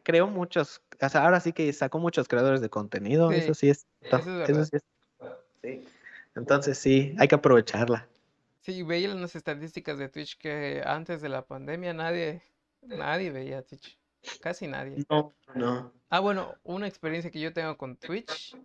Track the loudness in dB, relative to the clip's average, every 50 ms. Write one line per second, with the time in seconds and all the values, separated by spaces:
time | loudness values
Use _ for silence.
0 | -2 2 4 4 4 2 0 -4 -4 -2 0 -2 -2 -2 -6 -20 _ -14 -6 -4
1 | -2 2 2 4 6 6 6 6 4 0 0 0 0 0 0 0 -2 -2 -2 0
2 | -2 0 0 0 0 2 2 4 4 4 4 2 0 -2 -4 -4 -6 -4 -6 -4
3 | -2 2 4 4 6 4 4 2 2 0 0 4 6 4 4 4 0 _ _ _
4 | -2 0 0 0 0 -2 -4 -2 2 2 2 2 2 0 -2 -4 -6 _ _ _
5 | _ _ _ -20 -18 -18 -18 -18 -20 _ _ _ -12 -12 -12 -12 -16 -20 _ _
6 | -20 -20 -20 -20 -20 _ -12 -6 2 2 2 2 2 0 -2 2 4 4 6 6
7 | 4 2 2 4 6 6 6 6 8 8 8 8 6 4 0 -2 0 0 0 -2
8 | -4 _ _ _ _ _ _ _ _ _ _ _ -12 -10 -8 -8 -6 -4 -2 -2
9 | -2 -4 -4 -6 -8 -10 -10 -10 -8 -8 -8 -8 -10 -12 -12 -12 -8 -8 -8 -8
10 | -8 -10 -10 -12 -12 -14 -14 _ -8 -8 -6 -6 -6 -6 -6 -4 -4 -4 -4 -4
11 | -4 -8 -8 -8 -6 -6 -8 -8 -8 -10 -14 -12 -10 -10 -8 -8 -8 -8 -6 -6
12 | -4 -4 -2 -2 -4 -6 -6 -10 _ _ _ _ _ _ _ _ -18 -14 -10 -8
13 | -4 -4 -4 -4 -4 -6 -8 -8 -10 -10 -10 -12 -12 -16 -20 -20 -20 -20 -20 _
14 | _ _ _ _ -18 -18 -16 -10 -8 -8 -8 -8 -8 -10 -8 -8 -8 -8 -8 -6
15 | -2 2 2 2 2 0 _ _ _ -10 -6 -2 -2 0 -2 -2 -6 -12 _ _
16 | _ -2 0 0 2 2 0 -2 -4 -8 -10 _ -12 -10 -8 -6 -6 -8 -8 -8
17 | -6 -6 -4 -4 -6 -8 -8 -6 -8 -6 -4 -4 -4 -6 -6 -8 -10 -12 -12 -12
18 | -10 -8 -8 -8 -8 -8 -12 -12 -12 -16 -20 -20